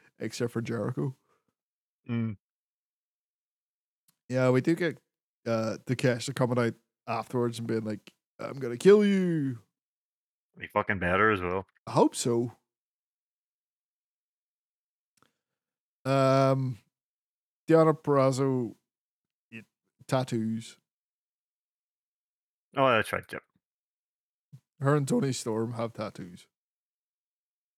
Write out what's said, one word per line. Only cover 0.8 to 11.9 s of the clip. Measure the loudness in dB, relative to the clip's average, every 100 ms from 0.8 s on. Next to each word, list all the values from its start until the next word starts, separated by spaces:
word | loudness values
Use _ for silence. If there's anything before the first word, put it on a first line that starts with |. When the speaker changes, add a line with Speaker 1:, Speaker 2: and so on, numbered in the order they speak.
| -6 -4 -6 -8 _ _ _ _ _ _ _ _ -8
Speaker 2:
Mm. | -6 -4 -8 _ _ _ _ _ _ _ _ _ _ _ _ _ _ _ _ _ _ -6
Speaker 1:
Yeah, | 0 4
we | 4
do | 2
get, | 0 -2 -6 _ _ _ _ -4
uh, | -2 -4 -6
Takeshita | -6 0 0 0 -6
coming | -4 -2 0
out | -2 -4 _ _ -8
afterwards | -8 -4 -2 -2 -4
and | -6
being | -6
like, | -6 -10 -14 _ _ -14
"I'm | -12 -10
gonna | -10 2
kill | 6 6
you." | 6 2 0 0 -4 -6 _ _ _ _ _ _ _ _ _ -20
Speaker 2:
He | -4
fucking | -2 0 -2
better | 2 4 4
as | 2
well. | -2 -6 -8 _
Speaker 1:
I |
hope | -2